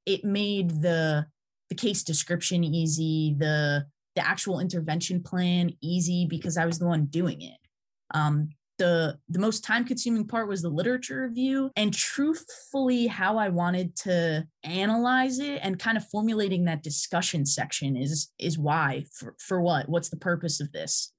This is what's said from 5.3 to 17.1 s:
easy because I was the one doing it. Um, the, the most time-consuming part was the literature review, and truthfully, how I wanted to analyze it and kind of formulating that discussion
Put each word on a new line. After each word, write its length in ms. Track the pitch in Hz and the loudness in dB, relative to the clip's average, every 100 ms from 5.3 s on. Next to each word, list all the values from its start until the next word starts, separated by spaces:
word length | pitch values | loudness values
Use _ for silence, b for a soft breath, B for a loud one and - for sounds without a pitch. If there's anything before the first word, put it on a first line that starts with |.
| 180 180 175 175 - | -2 2 2 2 -2
easy 460 | 160 180 175 180 170 | -2 0 0 0 0
because 260 | 160 175 165 | -2 -2 0
I 100 | 165 | 0
was 120 | 165 | 0
the 80 | 175 | 0
one 200 | 160 143 | 2 0
doing 360 | 160 180 147 | 0 -2 -4
it. 160 | 87 - _ _ _ _ _ | -12 -18 _ _ _ _ _
Um, 360 | 156 151 147 151 - _ - | 0 2 2 0 -6 _ 0
the, 400 | 180 165 160 139 - | 2 4 2 -2 -6
the 100 | 175 | 0
most 240 | 214 214 | 0 0
time-consuming 640 | - 226 247 247 240 226 214 | 0 0 0 -2 0 0 0
part 220 | 233 208 | -2 -2
was 140 | 190 | -2
the 60 | 165 | -2
literature 540 | 151 214 254 254 262 | 0 0 -2 -4 -6
review, 480 | 262 233 262 269 269 - | -4 -2 0 0 0 0
and 180 | 208 | 0
truthfully, 1120 | - - - 294 320 - - - 277 254 247 233 | 0 -2 0 0 0 -6 -18 -6 0 2 4 2
how 300 | 190 190 220 | 2 0 2
I 120 | 208 | 2
wanted 440 | 175 175 180 175 - | 2 2 0 -2 -4
to 480 | 196 175 165 156 160 _ | 0 2 2 0 -4 _
analyze 760 | 156 180 208 226 240 254 262 254 | -6 -2 0 2 2 2 2 0
it 220 | 285 277 | -4 -4
and 160 | 196 180 | -4 -2
kind 180 | 226 220 | 0 0
of 120 | 214 | -2
formulating 560 | 208 220 214 202 180 | -2 0 2 2 2
that 180 | 175 156 | 2 0
discussion 640 | 156 147 - | -2 -4 -2